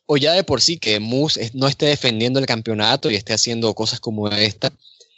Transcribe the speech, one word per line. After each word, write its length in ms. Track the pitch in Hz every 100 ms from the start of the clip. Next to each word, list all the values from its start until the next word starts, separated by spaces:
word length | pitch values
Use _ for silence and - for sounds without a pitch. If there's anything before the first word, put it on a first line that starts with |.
o 120 | - 147
ya 160 | 147
de 120 | 180
por 160 | 185 127
sí 180 | 110 170
que 220 | 110 104
Moose 400 | 110 127 156 -
es-, 140 | 113
no 120 | 131 135
esté 200 | - 147
defendiendo 540 | 143 131 110 123 131
el 60 | 131
campeonato 640 | 113 113 107 107 139 156
y 40 |
esté 180 | 101 -
haciendo 400 | 110 120 117 113
cosas 260 | 101 110 120
como 280 | 120 107 104
esta, 440 | 104 107 - 135 - - - _